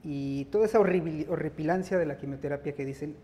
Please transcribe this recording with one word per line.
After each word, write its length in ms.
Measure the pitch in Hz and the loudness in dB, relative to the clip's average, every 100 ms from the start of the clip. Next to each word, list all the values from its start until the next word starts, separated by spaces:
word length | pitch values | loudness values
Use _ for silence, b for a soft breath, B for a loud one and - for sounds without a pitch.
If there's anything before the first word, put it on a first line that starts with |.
Y 420 | 165 143 139 139 135 | -6 -4 -2 -4 0
toda 200 | 208 214 | 2 6
esa 120 | 220 | 6
horribil-, 480 | 190 180 165 156 156 | 6 4 0 -4 -2
horripilancia 680 | 170 156 151 156 185 180 185 | -2 -2 -2 0 0 2 0
de 60 | |
la 140 | 156 139 | 0 -2
quimioterapia 560 | 143 135 143 143 147 | -8 -6 -4 -4 -4
que 100 | 143 | -4
dicen 320 | 139 143 151 147 | -6 -6 -8 -10